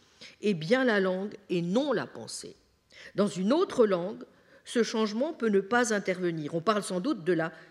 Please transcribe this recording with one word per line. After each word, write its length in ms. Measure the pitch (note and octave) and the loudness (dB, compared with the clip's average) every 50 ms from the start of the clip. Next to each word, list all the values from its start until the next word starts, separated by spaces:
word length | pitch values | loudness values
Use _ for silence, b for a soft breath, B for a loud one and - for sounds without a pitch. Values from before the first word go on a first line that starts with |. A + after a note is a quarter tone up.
| B B B B B B B B | B B B B B B B B
est 120 | - G#3+ G3+ | -2 -2 0
bien 300 | D#3+ D#3 E3 A#3+ C4 C4 | 0 0 2 2 4 4
la 160 | B3 G#3+ G3+ | 4 2 2
langue 360 | F#3+ F#3+ F#3 F#3 G3 G#3 - - - - | 2 0 0 -2 -4 -8 -10 -12 -8 -4
et 120 | F#3+ F3 | -4 -2
non 320 | E3+ E3+ F#3+ B3 D4 C#4+ A#3+ | 0 0 0 0 2 2 0
la 140 | F3 B2+ | -2 -2
pensée. 480 | G#2 - B2 A2+ - - - - F#2 F2+ _ _ _ _ _ _ _ B B B B B | -6 -10 -14 -12 -12 -12 -12 -12 -14 -16 _ _ _ _ _ _ _ B B B B B
Dans 120 | - G3+ | 0 0
une 260 | G3+ - F3 F#3 G#3 C4+ | 0 0 0 2 2 4
autre 320 | E4 G4 - - - A#3 | 4 2 2 4 4 4
langue, 380 | G#3 F#3 F3 E3+ G3 A#3 B3 B3+ - b b b b b b b | 4 4 0 -2 -4 -8 -10 -14 -18 b b b b b b b
ce 180 | - - B3 A3 | -4 0 0 0
changement 480 | - - A3 A3 G#3 G#3 A3+ C4+ E4 | 2 0 0 0 0 0 -2 -2 -2
peut 160 | D#4+ - A#3+ | -2 -2 0
ne 140 | A3 G3+ G3 | 2 2 2
pas 320 | G3 G3 A#3+ A#3+ B3 A3+ A3 | 2 2 2 2 2 2 0
intervenir. 600 | G3+ - G3 F3+ F3+ F#3 F3 E3 D#3+ D3+ C#3+ D#3 | -2 0 -2 -2 -2 -2 -2 -2 -2 -4 -4 -4
On 80 | E3+ | -2
parle 220 | D#3+ A3+ G#3+ G#3 - | 0 0 0 0 0
sans 160 | - F#3+ F3+ | -4 -4 -2
doute 240 | F3+ C#4 D#4 G3+ D#3 | -2 -2 -4 -2 -2
de 100 | F3 F3+ | -2 0
la 200 | E3 D#3+ E3 - B B B | 0 -2 -4 -8 B B B